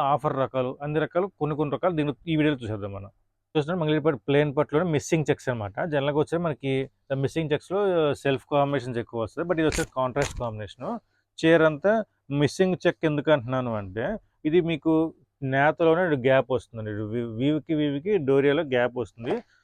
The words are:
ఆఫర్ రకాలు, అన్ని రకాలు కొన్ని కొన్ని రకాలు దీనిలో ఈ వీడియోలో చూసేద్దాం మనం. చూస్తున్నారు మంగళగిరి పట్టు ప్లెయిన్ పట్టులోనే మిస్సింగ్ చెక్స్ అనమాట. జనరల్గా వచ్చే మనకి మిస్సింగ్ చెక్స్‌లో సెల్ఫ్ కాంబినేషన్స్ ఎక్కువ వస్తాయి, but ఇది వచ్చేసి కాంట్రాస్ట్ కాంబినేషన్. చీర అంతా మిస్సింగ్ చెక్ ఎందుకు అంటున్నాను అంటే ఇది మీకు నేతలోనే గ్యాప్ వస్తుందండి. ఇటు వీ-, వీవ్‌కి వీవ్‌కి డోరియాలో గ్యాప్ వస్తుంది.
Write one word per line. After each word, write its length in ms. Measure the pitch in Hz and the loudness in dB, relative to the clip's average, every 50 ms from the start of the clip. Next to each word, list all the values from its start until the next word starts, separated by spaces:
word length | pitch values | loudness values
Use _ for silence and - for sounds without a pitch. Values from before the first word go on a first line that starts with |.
| 147 | 2
ఆఫర్ 320 | 135 147 143 - 143 131 | 2 0 0 0 -2 0
రకాలు, 340 | 135 131 113 - 131 127 127 147 - | 0 -2 -2 0 -2 -2 -2 -4 -6
అన్ని 200 | 143 147 151 156 | -6 -4 -2 -2
రకాలు 260 | 151 147 - 175 196 190 _ | -2 0 0 -2 -2 -2 _
కొన్ని 220 | - 151 147 156 | -4 -4 -4 -2
కొన్ని 160 | 143 156 143 135 | -2 -2 -2 -2
రకాలు 200 | - - 185 175 | 0 0 0 0
దీనిలో 180 | 151 147 147 135 _ | 0 -2 -2 -4 _
ఈ 140 | - 170 160 | -4 -2 0
వీడియోలో 220 | 151 147 143 143 127 | 2 2 2 0 0
చూసేద్దాం 320 | 120 107 110 101 98 98 | -4 -8 -6 -6 -8 -8
మనం. 180 | 98 95 98 98 _ _ _ _ _ _ _ _ - | -10 -12 -14 -16 _ _ _ _ _ _ _ _ -2
చూస్తున్నారు 260 | 156 139 151 185 185 | -2 -2 0 -2 -2
మంగళగిరి 220 | 156 151 156 156 139 | 0 2 0 2 2
పట్టు 140 | 160 147 113 - | 2 0 0 0
ప్లెయిన్ 260 | - 139 143 151 147 | 2 2 4 2 2
పట్టులోనే 340 | 127 151 147 - 143 151 185 175 | 2 -2 -2 0 0 0 0 2
మిస్సింగ్ 340 | 151 135 - - 175 160 139 | 0 -2 0 0 0 0 2
చెక్స్ 200 | - 143 - - 135 | 0 -2 -2 0 -4
అనమాట. 260 | 123 113 104 98 101 143 165 | -4 -4 -4 -6 -6 -6 -6
జనరల్గా 340 | 170 147 139 135 147 143 151 | -2 -2 -2 0 0 0 0
వచ్చే 160 | 147 - 160 170 | 0 0 -2 -2
మనకి 340 | 175 165 143 - - 135 135 131 135 135 _ _ _ - 139 | -2 -2 -4 -4 -4 -2 -2 -2 -4 -6 _ _ _ -6 -4
మిస్సింగ్ 340 | 135 139 - - 165 160 143 | -2 -2 -2 -2 -2 -2 -2
చెక్స్‌లో 300 | 147 - - - 170 202 208 196 180 165 156 143 131 | -2 -4 -4 -4 -2 0 0 2 2 2 2 0 0
సెల్ఫ్ 300 | - - 139 135 120 - | 0 0 0 0 -2 -2
కాంబినేషన్స్ 520 | - 151 143 143 139 143 131 117 127 120 117 | -2 0 2 2 2 0 -4 -4 -4 -6 -6
ఎక్కువ 200 | 113 - - 117 | -6 -6 -6 -6
వస్తాయి, 240 | 113 101 - 143 175 | -6 -6 -6 -6 -4
but 100 | 170 170 160 | -2 0 0
ఇది 100 | 160 151 | 0 0
వచ్చేసి 220 | - - 156 - | 0 -2 -4 -4
కాంట్రాస్ట్ 420 | - 131 131 127 120 143 139 - - - | -4 -4 -4 -2 -2 -2 -4 -4 -4 -6
కాంబినేషన్. 480 | 123 117 107 107 104 98 - - 127 185 240 220 _ _ _ _ _ _ _ - | -8 -8 -8 -10 -12 -14 -14 -12 -10 -10 -10 -10 _ _ _ _ _ _ _ 0
చీర 240 | - 165 165 160 160 | 4 6 6 6 6
అంతా 280 | 156 151 143 - 196 220 226 202 _ _ _ _ - 139 | 4 2 2 0 0 2 0 -2 _ _ _ _ -4 0
మిస్సింగ్ 420 | 143 147 135 - - 190 185 180 - | 2 2 2 2 2 2 2 2 0
చెక్ 200 | - 175 - - - | 0 0 0 2 -2
ఎందుకు 260 | 156 151 147 - 156 | 0 0 0 2 2
అంటున్నాను 420 | 151 143 110 123 131 131 127 120 113 | 2 2 2 -2 -4 -2 -2 -2 -4
అంటే 300 | 104 98 95 92 110 123 175 220 202 _ _ _ _ - | -6 -6 -6 -6 -6 -4 -4 -6 -8 _ _ _ _ -4
ఇది 160 | 156 156 180 | 2 2 2
మీకు 300 | 160 165 170 143 - 165 160 160 160 - - _ _ _ _ - | 2 2 -2 -2 0 2 2 2 2 0 -4 _ _ _ _ -8
నేతలోనే 600 | 139 131 135 135 143 156 156 - 170 165 160 175 185 170 147 131 | -6 -2 2 4 4 2 2 2 2 4 4 4 2 0 0 2
గ్యాప్ 300 | 120 135 131 135 127 - | 2 4 4 4 2 2
వస్తుందండి. 400 | 131 120 - _ - 113 110 107 | -2 -4 -4 _ -12 -10 -8 -8
ఇటు 120 | 107 104 107 | -6 -6 -6
వీ-, 220 | 104 113 120 120 117 110 | -6 -6 -6 -6 -6 -4
వీవ్‌కి 400 | 113 131 147 156 151 - - 160 | -2 0 0 0 0 -2 -2 -2
వీవ్‌కి 400 | 151 151 147 139 143 151 202 214 185 | 0 0 0 -2 -4 -2 0 0 0
డోరియాలో 420 | 139 131 135 139 135 143 143 160 170 | 2 2 4 4 4 4 2 2 0
గ్యాప్ 300 | 139 127 123 123 123 120 | 0 0 0 0 0 -2
వస్తుంది. 380 | 127 113 - _ 117 117 135 196 240 - _ _ _ | -4 -8 -8 _ -12 -6 -6 -6 -6 -6 _ _ _